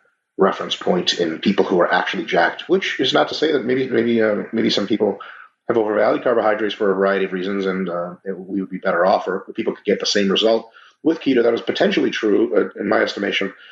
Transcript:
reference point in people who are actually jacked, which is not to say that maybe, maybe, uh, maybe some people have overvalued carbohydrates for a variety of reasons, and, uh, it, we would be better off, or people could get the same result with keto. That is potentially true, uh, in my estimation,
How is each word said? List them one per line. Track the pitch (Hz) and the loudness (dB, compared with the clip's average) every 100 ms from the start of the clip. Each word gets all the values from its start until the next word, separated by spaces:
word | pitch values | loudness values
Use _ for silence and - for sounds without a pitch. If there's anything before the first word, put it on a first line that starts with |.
| _ _ _ - | _ _ _ 0
reference | 95 - 90 - | 0 0 -6 -6
point | - 92 87 - | -2 -2 0 -2
in | 85 80 | -2 -2
people | - 95 95 | -2 0 2
who | 90 | 2
are | 87 | 2
actually | 90 - 98 80 | 2 0 -4 -2
jacked, | 90 85 - - | 0 0 -2 -2
which | 185 - - | -2 0 -2
is | 131 | 0
not | 151 151 | 2 0
to | - | 0
say | 151 | 0
that | 147 113 | 0 0
maybe, | 131 127 | -2 0
maybe, | 117 117 117 | 0 2 2
uh, | 110 104 95 | 2 0 -4
maybe | 113 107 | -2 0
some | 101 98 | 0 -2
people | 104 104 98 - - - _ - | 0 0 -2 -10 -20 -20 _ -2
have | 117 | 0
overvalued | 107 104 110 147 | 2 2 2 2
carbohydrates | 135 117 107 104 107 | 0 2 2 2 -2
for | - 104 | 0 0
a | 95 | 2
variety | 98 98 95 | 2 2 0
of | |
reasons, | 92 92 101 95 | -4 -4 -2 -2
and, | 92 92 | -2 -4
uh, | 87 87 90 | -4 -6 -10
it, | 98 92 | -10 -10
we | 92 101 | -6 -6
would | 95 | -6
be | 92 | -6
better | 98 90 90 | -2 2 4
off, | 104 - | 4 2
or | 95 - | -4 -6
people | - 107 98 | -6 -4 -4
could | - | -2
get | 101 | -2
the | - | 0
same | 104 98 | 0 2
result | 87 110 113 - - - _ | 2 2 2 -2 -20 -20 _
with | 147 165 | -2 0
keto. | - 127 | 2 2
That | 117 | 4
is | 117 | 2
potentially | - - 190 190 127 | -2 0 2 2 0
true, | - 110 107 113 101 | 0 0 2 2 2
uh, | 98 - | 0 -2
in | 104 | -2
my | 110 | 0
estimation, | 104 - 101 95 98 - - | 0 -2 -4 -2 -4 -8 -20